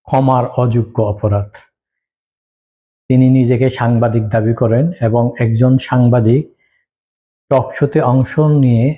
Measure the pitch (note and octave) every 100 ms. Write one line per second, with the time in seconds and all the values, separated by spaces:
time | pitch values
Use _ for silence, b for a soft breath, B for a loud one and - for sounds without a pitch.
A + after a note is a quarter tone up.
0 | - C3+ C3+ B2+ A#2 - A#2+ A#2 A2+ -
1 | G#2+ G2+ G#2+ G2+ G2+ - _ _ _ _
2 | _ _ _ _ _ _ _ _ _ _
3 | - B2+ C3 C3 B2 A#2+ B2+ - A#2+ A2+
4 | A#2 A#2 G#2+ A2+ A2 A#2 A#2 A#2 E3 -
5 | A2+ A#2+ A#2+ - A2+ A2+ B2+ C3 - B2+
6 | A#2+ B2 A2 C3+ - _ _ _ _ _
7 | _ _ _ _ - C3 - - C#3+ D3+
8 | B2 C3 B2 - D3+ D3 C3 A#2 C3